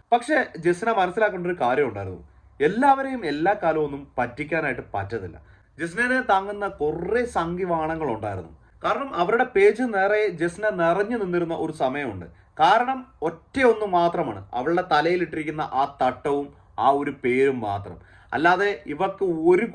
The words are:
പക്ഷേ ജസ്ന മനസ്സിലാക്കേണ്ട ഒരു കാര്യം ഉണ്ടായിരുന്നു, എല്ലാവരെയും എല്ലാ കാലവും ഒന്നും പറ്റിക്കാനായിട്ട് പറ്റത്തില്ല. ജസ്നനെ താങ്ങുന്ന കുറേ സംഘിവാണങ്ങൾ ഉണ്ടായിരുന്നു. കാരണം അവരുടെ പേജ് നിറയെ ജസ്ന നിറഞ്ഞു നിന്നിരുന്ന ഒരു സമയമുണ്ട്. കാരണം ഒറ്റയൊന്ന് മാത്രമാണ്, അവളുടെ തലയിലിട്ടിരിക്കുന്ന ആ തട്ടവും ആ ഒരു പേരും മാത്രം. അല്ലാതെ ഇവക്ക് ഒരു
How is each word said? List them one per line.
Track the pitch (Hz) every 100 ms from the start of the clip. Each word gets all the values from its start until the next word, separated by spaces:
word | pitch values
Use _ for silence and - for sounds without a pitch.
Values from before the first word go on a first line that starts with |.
| _
പക്ഷേ | 240 233 302 - -
ജസ്ന | 165 175 226
മനസ്സിലാക്കേണ്ട | 220 180 180 214 185 175
ഒരു | 175
കാര്യം | 120 131 135
ഉണ്ടായിരുന്നു, | 101 95 92 - _ - -
എല്ലാവരെയും | 147 208 277 269 269 262 180
എല്ലാ | 143 175 208
കാലവും | 170 160 147
ഒന്നും | 139 143 -
പറ്റിക്കാനായിട്ട് | 120 120 151 165 151 123 107
പറ്റത്തില്ല. | 101 98 113 92 76 - - _ -
ജസ്നനെ | 170 180 247 262 247
താങ്ങുന്ന | 196 196 208 202
കുറേ | - 151 160 175 226 240
സംഘിവാണങ്ങൾ | 190 165 175 185 165 156 160 151 110
ഉണ്ടായിരുന്നു. | 107 95 82 - _ _
കാരണം | 170 226 269 170
അവരുടെ | 175 233 254 202
പേജ് | 202 226
നിറയെ | 254 202 190 214 214
ജസ്ന | 170 170 175 214
നിറഞ്ഞു | 190 170 180 208 240
നിന്നിരുന്ന | 190 175 165
ഒരു | 165 156
സമയമുണ്ട്. | 147 131 139 139 95 82 - _ -
കാരണം | 160 220 247 262 - _
ഒറ്റയൊന്ന് | 156 165 - 269 254 214 214
മാത്രമാണ്, | 175 170 175 147 101 98
അവളുടെ | 120 135 175 175
തലയിലിട്ടിരിക്കുന്ന | 151 156 180 165 160 151 156
ആ | 151 131 139 -
തട്ടവും | 127 123 147 143 143 - - -
ആ | 120
ഒരു | 139 143 139
പേരും | 127 123 139 127
മാത്രം. | 107 101 101 87 - - -
അല്ലാതെ | 127 165 180 202 196 -
ഇവക്ക് | 147 190 190
ഒരു | 196 160 165 180 220